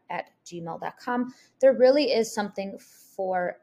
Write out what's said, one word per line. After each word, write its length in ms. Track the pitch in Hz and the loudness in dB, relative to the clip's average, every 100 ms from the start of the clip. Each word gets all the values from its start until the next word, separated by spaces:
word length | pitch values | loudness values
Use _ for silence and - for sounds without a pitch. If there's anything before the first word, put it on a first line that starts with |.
| - | -12
at 180 | 175 - _ | -12 -12 _
gmail 360 | - 175 165 160 | -18 -14 -12 -10
dot 160 | - - | -12 -12
com. 300 | - 247 254 - _ _ | -6 -4 -6 -10 _ _
There 100 | 262 | 4
really 400 | 254 254 277 285 | 6 6 6 2
is 220 | 220 220 | 0 -2
something 420 | - 202 196 196 190 | -4 -6 -6 -12 -12
for 840 | - _ _ - 190 185 175 - | -18 _ _ -8 -4 -4 -4 -8